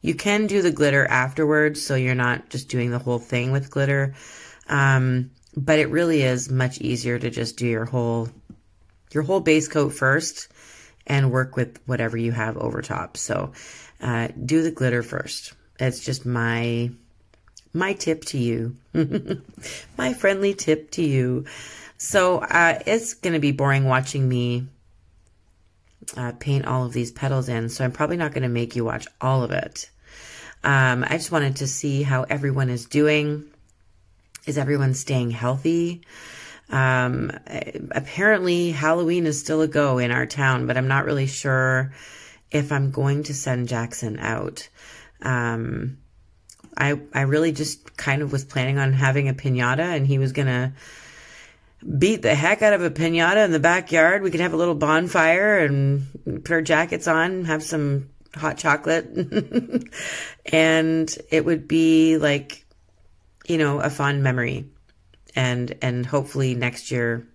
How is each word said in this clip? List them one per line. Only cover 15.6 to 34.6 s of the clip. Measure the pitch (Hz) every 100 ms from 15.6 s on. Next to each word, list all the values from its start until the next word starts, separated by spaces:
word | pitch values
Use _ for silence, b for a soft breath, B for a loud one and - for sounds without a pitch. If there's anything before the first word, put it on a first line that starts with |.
| _ -
It's | 127 -
just | - 131
my, | 123 120 117 117 117 117 120 120 _ _ _ _ _ - _
my | 160 190
tip | - - 160 -
to | 143
you. | 120 113 113 - _
<laughs> | 160 147 - - - - - B B B -
My | 254
friendly | 247 196 196 202
tip | 196 - 156 -
to | -
you. | 156 131 127 127 131 B B B B B
So, | - 202 180 180
uh, | - 170 170 160 -
it's | 226 226
gonna | - 185 160
be | 143
boring | 139 139 139
watching | 135 131 131 139 131
me, | 123 123 123 131 _ _ _ _ _ _ _ _ _ _ _ _ _ - -
uh, | 123 -
paint | 139 139 139
all | 127
of | 127
these | 123 117
petals | - 135 135 131
in, | 117 113
so | -
I'm | 127
probably | 127 151 175
not | 156
gonna | 139 127
make | 117 117 123
you |
watch | 113 117 - _
all | 127 131
of | 120
it. | - - - - _ B B B B B B
Um, | - 135 131 123
I | 127 160
just | 160
wanted | 165 143 135
to | 135
see | - 147 139
how | 139 131
everyone | 127 143 139 135 131
is | 123 117
doing. | 147 151 151 147 151 147 _ _ _ _ _ _ _ _ - -
Is |
everyone | 147